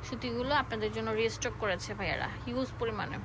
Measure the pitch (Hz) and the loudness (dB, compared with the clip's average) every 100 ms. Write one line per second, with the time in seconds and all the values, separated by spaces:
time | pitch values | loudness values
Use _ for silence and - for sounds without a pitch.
0 | - 240 247 233 254 294 269 226 214 220 | -6 -4 -2 0 4 4 4 0 0 0
1 | 220 220 226 - 240 220 214 180 - 208 | 0 2 2 2 -2 0 0 0 -2 -2
2 | 175 131 127 - - 240 254 - 233 208 | 0 0 -2 -2 -2 0 0 0 0 0
3 | 160 143 | -2 -4